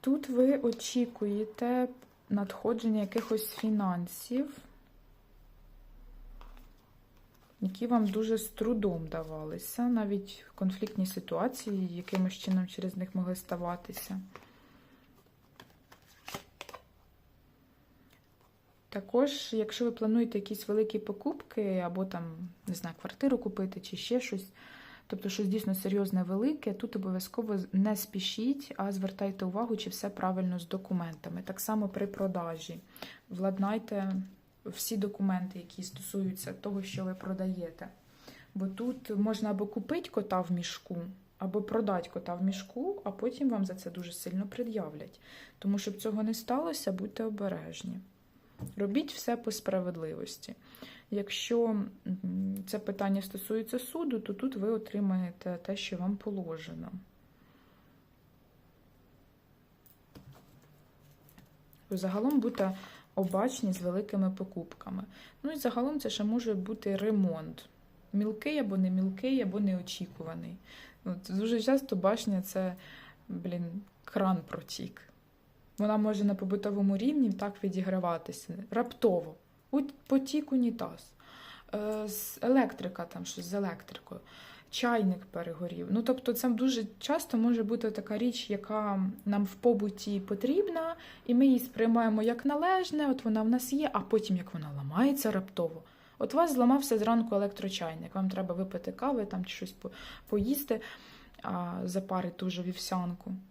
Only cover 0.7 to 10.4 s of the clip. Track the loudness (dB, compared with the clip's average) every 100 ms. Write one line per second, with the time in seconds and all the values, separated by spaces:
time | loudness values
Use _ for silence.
0.7 | 0 0 2 0 0 0 0 -2 -2 2
1.7 | 2 2 -4 -20 _ -2 0 0 -2 0
2.7 | 2 2 2 2 -2 0 -2 -2 -2 0
3.7 | 2 2 0 -4 -8 -2 -2 -2 -8 -20
4.7 | -20 -20 -20 -20 -20 -20 -20 -20 -20 -20
5.7 | -20 -20 -20 -18 -18 -16 -16 -16 -18 -20
6.7 | -20 _ -20 _ -20 -20 -20 _ _ -6
7.7 | -4 2 4 4 2 2 0 -2 -2 0
8.7 | 2 0 0 -4 -6 -6 -8 -8 -8 -8
9.7 | -2 2 2 2 -2 -4 -14